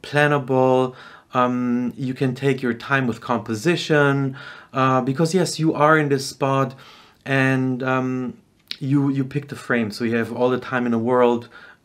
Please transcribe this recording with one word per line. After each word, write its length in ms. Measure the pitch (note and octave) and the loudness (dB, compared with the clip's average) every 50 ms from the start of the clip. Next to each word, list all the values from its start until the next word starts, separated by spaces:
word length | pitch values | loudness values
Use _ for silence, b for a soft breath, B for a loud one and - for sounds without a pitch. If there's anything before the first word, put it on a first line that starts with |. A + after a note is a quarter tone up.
| - | -16
plannable. 880 | - - D3 D3 D3 D3 C#3+ C3 C3+ C3+ C3 C3 C3 B2+ B2+ C3 B2+ C3 B B B B B B B - | -4 0 2 2 2 2 0 -2 0 2 4 4 4 4 4 2 0 -4 B B B B B B B 0
Um, 600 | C3 B2 B2 B2 B2 B2 B2 A#2+ B2 B2 A#2+ - | 0 2 2 2 0 -2 0 0 0 -2 -4 -6
you 180 | - C#3 B2+ C3 | -6 -6 -8 -4
can 220 | - C#3+ C3 B2+ | -2 -2 -2 -2
take 260 | - C3+ C#3 C3 C3+ | -2 0 -2 -2 0
your 120 | C3 B2 A2+ | -2 -4 -4
time 340 | A#2 - - C#3+ C3+ C3 A#2+ | -4 -4 -2 -2 0 0 -2
with 140 | A2 - | -4 -6
composition, 1160 | - - B2 A2 G#2 - A2+ G#2+ G#2+ E3 F3 E3 - - D#3+ D3 C#3+ C#3+ C#3 C#3 C#3 C3+ C3+ C3+ B B B B B B - | -4 -4 -4 -4 -2 -4 -6 -2 0 0 0 0 0 0 2 4 4 4 2 0 -2 -4 -6 -8 B B B B B B -4
uh, 280 | C3+ C3 C3 C3 C3 | 0 0 2 2 2
because 320 | B2 C3 C3+ C3+ E3 D#3+ F3 | 0 0 0 0 0 0 2
yes, 260 | F#3 E3+ D3+ - - | 0 0 0 -2 -2
you 140 | D#3 D#3+ - | 0 0 2
are 240 | - D3 D3+ D#3 D#3 | 4 4 4 6 4
in 120 | D3+ C#3+ | 4 2
this 180 | C#3+ C3+ C3+ - | 0 -2 -2 -6
spot 480 | - - C#3+ C3+ C3+ C3+ C3+ B2 - B B B B B B B B B _ | -6 -4 -2 0 2 0 0 -2 -4 B B B B B B B B B _
and, 560 | C#3 C#3 C3+ C3 C3 C3+ C3 C3 C3 B2+ B2 C3 | -2 0 2 2 2 2 2 0 -2 -2 -2 -2
um, 500 | C3 C3 C3 B2+ B2+ B2+ B2+ B2+ A#2+ A#2 - _ _ _ _ _ _ - - | -2 0 0 0 -2 -4 -4 -6 -8 -10 -12 _ _ _ _ _ _ -12 -8
you, 300 | D3+ C3+ C#3 C#3+ C#3 C#3+ | -2 0 2 2 2 2
you 140 | C3+ C#3 C3+ | 0 0 -2
pick 220 | C3 - D3 C#3 - | -2 -4 -8 -8 -8
the 80 | - | -14
frame. 360 | A2 - - B2+ A#2+ A2+ G#2 | -16 -4 -2 0 0 0 -2
So 120 | G#2 - A#2+ | -4 -4 -2
you 120 | A2+ A2+ | -2 0
have 160 | A#2 A2+ G#2 | 0 -2 -2
all 180 | A#2 A#2+ B2 B2 | -2 0 0 0
the 100 | B2+ B2+ | 0 0
time 260 | B2 - C3 B2+ A#2+ | -4 -4 -4 -2 0
in 60 | A#2+ | 0
the 80 | A#2 A2+ | 0 0
world, 500 | A2+ A#2+ B2+ B2 B2 A#2+ A#2+ A#2+ A#2 - B B B B B B | 0 2 4 4 4 4 4 2 -2 -8 B B B B B B